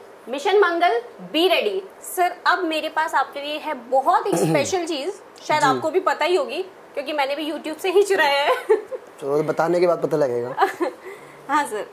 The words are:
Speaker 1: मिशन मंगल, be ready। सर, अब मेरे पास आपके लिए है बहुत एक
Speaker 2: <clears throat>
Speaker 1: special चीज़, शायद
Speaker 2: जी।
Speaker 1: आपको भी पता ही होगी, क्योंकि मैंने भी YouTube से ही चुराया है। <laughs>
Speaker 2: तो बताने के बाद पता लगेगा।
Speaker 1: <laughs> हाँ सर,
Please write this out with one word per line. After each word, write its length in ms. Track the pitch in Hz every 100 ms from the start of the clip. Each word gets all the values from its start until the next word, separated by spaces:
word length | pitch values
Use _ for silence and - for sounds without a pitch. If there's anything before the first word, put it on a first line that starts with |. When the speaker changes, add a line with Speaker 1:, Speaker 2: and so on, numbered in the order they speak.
| - - -
Speaker 1:
मिशन 300 | 277 381 403
मंगल, 420 | 359 339 349 466 466 - 180 302
be 140 | 349
ready। 560 | 311 214 190 - - - -
सर, 200 | 359 - 294
अब 160 | 359
मेरे 260 | 339 311 311
पास 240 | 311 320
आपके 280 | 320 269 285
लिए 160 | 285 302
है 160 | 294
बहुत 540 | 277 233 262 285 403 453
एक 80 | 339
Speaker 2:
<clears throat> 0 |
Speaker 1:
special 500 | - 156 - 370 339
चीज़, 580 | 302 302 415 - -
शायद 180 | - 311
Speaker 2:
जी। 60 | 285
Speaker 1:
आपको 220 | 262 320
भी 100 | 359
पता 260 | 320 277 302
ही 100 | 359
होगी, 280 | 247 294 370 - -
क्योंकि 200 | - 262
मैंने 220 | 302 269 285
भी 160 | 302
YouTube 300 | - - 311
से 100 | 381
ही 120 | 349
चुराया 380 | 392 381 302 277
है। 140 | 294 508
<laughs> 680 | - 440 - - - -
Speaker 2:
तो 220 | 139 143
बताने 360 | 151 - 160 175
के 80 | 175
बाद 140 | 165
पता 160 | 151 151
लगेगा। 380 | 139 120 123 139
Speaker 1:
<laughs> 920 | 370 - 320 - - - - - -
हाँ 160 | 294 269
सर, 200 | 214 -